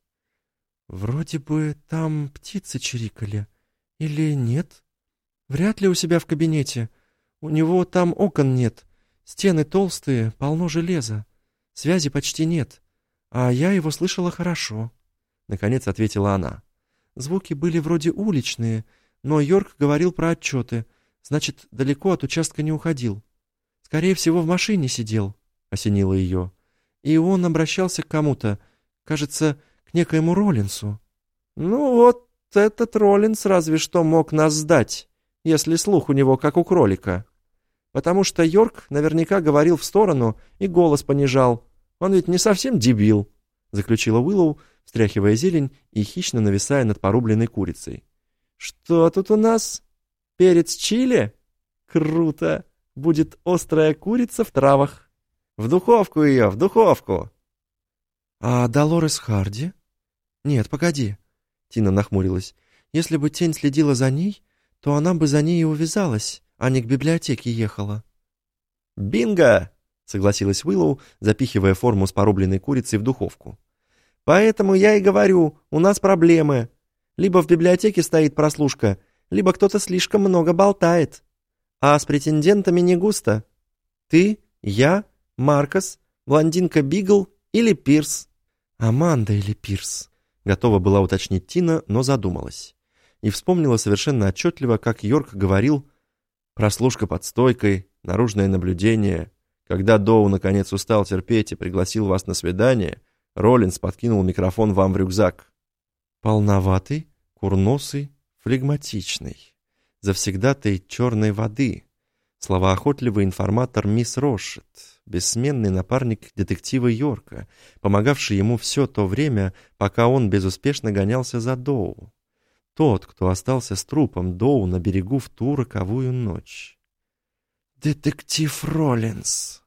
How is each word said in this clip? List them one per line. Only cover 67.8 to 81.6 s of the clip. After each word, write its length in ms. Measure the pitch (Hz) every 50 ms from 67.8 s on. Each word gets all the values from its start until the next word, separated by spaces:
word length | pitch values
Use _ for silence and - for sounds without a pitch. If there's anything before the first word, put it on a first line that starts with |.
| 101 101 104 110 - _ _ _ _ _ _ _ _ _ _ _ _ _ _ _ _ _ _
"Бинго!" — 760 | - 101 98 147 214 240 226 208 175 156 123 107 98 90 - _ _ _ _ _ _ _
согласилась 580 | - - 101 95 101 101 - 101 98 98 - -
Уиллоу, 380 | 156 196 190 170 151 139 - - - _ _
запихивая 540 | - 107 107 - 131 117 - 107 95 98 95
форму 340 | - - 123 110 98 95 95
с 60 | -
порубленной 460 | - 101 104 101 92 95 92 95 95
курицей 380 | - - 139 127 117 - - 104
в 40 |
духовку. 580 | 104 123 131 - 101 - - - - 113 107 - _ _ _ _ _ _ _ _ _ _ _ _ _
"Поэтому 520 | - 156 190 214 220 220 - 202 190 196
я 200 | 190 196 214 214
и 60 | 208
говорю, 580 | 185 202 190 202 208 190 190 180 165 151 - _ _ _
у 80 | - 151
нас 200 | 170 196 202 -
проблемы. 720 | - 190 196 175 165 170 170 165 156 147 139 123 113 - _ _ _ _ _ _ _ _ _ -
Либо 260 | 170 196 175 185 170
в 40 | 156
библиотеке 540 | 175 165 165 180 180 180 - 214 196 175
стоит 320 | 160 - - 160 156 147 -
прослушка, 640 | - 151 151 - - 147 135 - - - 104 98 - _ _ _ _ _ _
либо 220 | 180 202 196 185
кто-то 260 | 180 - 202 196 - 208
слишком 440 | - - 180 180 - - - 208
много 320 | 196 196 185 175 165 160 175
болтает. 680 | 170 196 202 196 - 180 170 170 175 151 - - - _ _ _ _ _ _ _ _